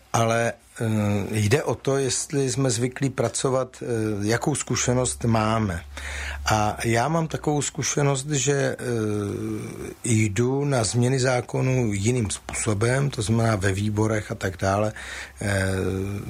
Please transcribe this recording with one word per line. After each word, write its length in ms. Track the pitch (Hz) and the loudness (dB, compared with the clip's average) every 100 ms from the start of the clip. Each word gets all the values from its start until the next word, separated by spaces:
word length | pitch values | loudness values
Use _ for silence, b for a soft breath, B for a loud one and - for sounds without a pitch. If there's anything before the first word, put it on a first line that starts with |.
| - | -2
ale, 400 | 113 113 117 117 | 0 2 2 0
eh, 320 | - - - 113 107 104 101 98 | -4 -14 -4 0 2 2 0 0
jde 320 | 107 104 147 | 0 4 4
o 120 | 139 | 2
to, 220 | 117 - 139 | -2 0 0
jestli 540 | 131 - - 139 135 | 0 -2 -2 0 0
jsme 200 | 120 135 | 2 0
zvyklí 400 | 113 123 - 139 | 2 -2 0 -4
pracovat, 720 | - 117 - 139 131 127 - | 0 -2 0 0 0 -2 -8
eh, 40 | 127 113 107 104 104 | -4 -2 -2 0 0
jakou 280 | 117 165 | 2 0
zkušenost 720 | 135 - 120 - 123 123 - | -2 -2 0 2 2 0 0
máme. 600 | 117 113 107 113 104 82 - B B B B B - | 2 2 4 2 0 -2 -8 B B B B B 0
A 300 | 110 107 - | 2 2 0
já 240 | 117 117 135 | 2 2 2
mám 200 | 165 160 | 2 0
takovou 340 | - - 147 | -2 0 0
zkušenost, 640 | - - 123 - 143 135 143 | -2 -4 -2 2 2 2 -2
že, 260 | 147 131 | -2 2
eh, 240 | 139 131 - 123 117 107 104 101 101 110 107 117 - - - | 2 0 -2 -2 -2 0 0 -2 -4 -4 -6 -8 -10 -12 -8
jdu 600 | 117 110 107 98 123 135 | 2 2 4 2 0 2
na 200 | 143 131 | 2 0
změny 360 | 110 120 120 135 | 2 2 2 2
zákonů 720 | 131 123 - 131 131 127 113 | 2 0 -2 -2 0 2 0
jiným 380 | 101 107 127 98 | 0 0 2 0
způsobem, 800 | - - - 117 101 117 131 143 | -4 -8 -4 -2 0 2 2 0
to 120 | - | -2
znamená 340 | 107 117 113 107 | 0 2 2 2
ve 160 | 98 | 0
výborech 580 | 95 107 104 107 110 - | 0 0 0 0 0 -4
a 40 | |
tak 220 | 110 98 - | -6 -4 -2
dále, 360 | 98 98 107 - B B B - | 0 2 0 -4 B B B -6
eh, 260 | 104 98 95 95 92 95 98 101 | -2 0 0 0 -2 -2 -4 -6